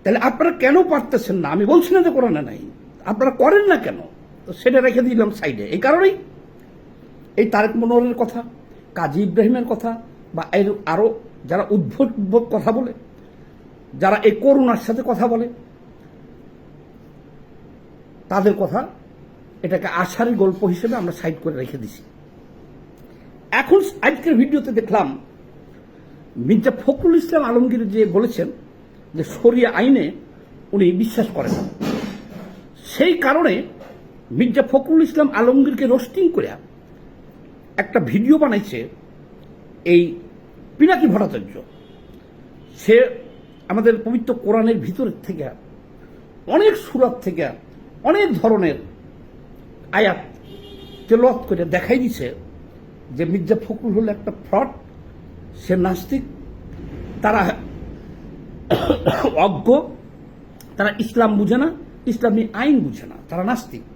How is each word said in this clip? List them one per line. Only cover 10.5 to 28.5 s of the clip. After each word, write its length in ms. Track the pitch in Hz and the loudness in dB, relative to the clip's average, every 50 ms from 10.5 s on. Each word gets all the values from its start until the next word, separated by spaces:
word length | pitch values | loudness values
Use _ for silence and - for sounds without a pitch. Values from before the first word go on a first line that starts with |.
| - 196 | 0 0
এর 80 | 196 208 196 - - 156 160 | 0 0 -2 -4 -4 -4 0
আরো 140 | 185 220 226 226 - - - - - - 127 | 0 0 0 0 -4 -14 -20 -20 -20 -8 -4
যারা 140 | 165 196 202 - 208 | -4 -4 0 0 0
উদ্ভট 340 | 196 156 123 - - 277 226 - 214 | 0 0 -2 -2 -2 -2 -2 0 -6
উদ্ভট 260 | 202 185 214 233 233 - 226 | -4 0 0 0 0 0 -4
কথা 160 | 202 - 226 220 | -2 0 0 -2
বলে, 140 | 254 254 240 - - - - - - - - - - - - - - - - - - - - - 135 | -2 -4 -6 -8 -14 -20 -20 -20 -20 -20 -20 -20 -20 -20 -20 -20 -20 -20 -20 -20 -20 -20 -20 -6 -2
যারা 160 | 175 190 208 208 214 | 0 0 0 4 4
এই 60 | 220 208 - 247 | 2 2 4 4
করুণার 380 | 277 277 277 254 240 226 226 - | 4 6 6 4 2 2 0 -2
সাথে 160 | - 226 247 254 254 | -4 -4 -4 -2 -4
কথা 160 | 226 180 - 233 226 | -2 0 0 0 0
বলে, 140 | 226 240 240 - - - - - - - - - - - - - - - - - - - - - - - - - - - - - - - - - - - - - - - - - - - - - - - - - - - - - - - - | -2 -2 -6 -8 -16 -20 -20 -20 -20 -20 -20 -20 -20 -20 -20 -20 -20 -20 -20 -20 -20 -20 -20 -20 -20 -20 -20 -20 -20 -20 -20 -20 -20 -20 -20 -20 -20 -20 -20 -20 -20 -20 -20 -20 -20 -20 -20 -20 -20 -20 -20 -20 -20 -20 -20 -20 -20 -10 -4
তাদের 240 | 185 196 190 208 - - | -2 2 2 2 2 2
কথা, 180 | 196 147 151 233 - - - - - - - - - - - - - - - - - | -2 -2 -2 -4 -6 -6 -16 -20 -20 -20 -20 -20 -20 -20 -20 -20 -20 -20 -14 -10 -6
এটাকে 220 | 165 185 175 - 147 156 175 | -4 -4 -4 -4 -4 -2 -2
আশারই 340 | 180 175 - - 233 240 240 190 | -4 -4 -2 -2 -2 0 2 2
গল্প 200 | 196 190 180 185 214 185 180 | 2 0 2 0 0 -2 0
হিসেবে 220 | 170 - 226 247 233 | -2 -2 -4 -4 -4
আমরা 120 | 180 170 - - | -4 -6 -8 -6
সাইড 160 | - 165 160 147 - | -6 -6 -6 -4 -6
করে 120 | 165 147 127 | -6 -6 -6
রেখে 160 | 127 - - 135 110 | -8 -10 -10 -12 -12
দিছি। 180 | 107 - - - - - - - - - - - - - - - - - - - - - - - - - - - - - - - - | -14 -16 -20 -20 -20 -20 -20 -20 -20 -20 -20 -20 -20 -20 -20 -20 -20 -20 -20 -20 -20 -20 -20 -20 -20 -20 -20 -20 -20 -20 -20 -10 -2
এখন 280 | 208 240 262 - 349 392 392 - - - - | -2 -2 4 4 4 4 4 0 -6 0 0
আজকের 260 | 285 311 - - 339 294 226 | 0 0 0 0 2 4 4
ভিডিওতে 320 | 262 - 302 285 - - 220 226 | 4 2 2 -2 -2 0 -2 -2
দেখলাম 280 | 220 - 208 208 269 269 269 - - - - - - - - - - - - - - - - - - - - - - - - 117 123 | 0 2 0 0 0 0 -4 -10 -14 -20 -20 -20 -20 -20 -20 -20 -20 -20 -20 -20 -20 -20 -20 -20 -20 -20 -20 -20 -20 -16 -12 -6 0
মির্জা 240 | 139 220 - - 269 - - - | 2 2 2 2 0 -2 0 -2
ফখরুল 320 | 269 277 - - 339 330 330 | -2 -2 2 2 4 4 4
ইসলাম 220 | - - 330 311 277 233 | 2 2 0 0 0 2
আলমগীর 340 | 233 240 247 240 240 226 226 196 196 | 4 4 4 4 2 -2 -2 -2 2
যে 80 | 220 214 180 170 | 2 2 2 2
বলেছেন 320 | 202 233 240 - - 165 - | 0 0 0 -2 -4 -6 -6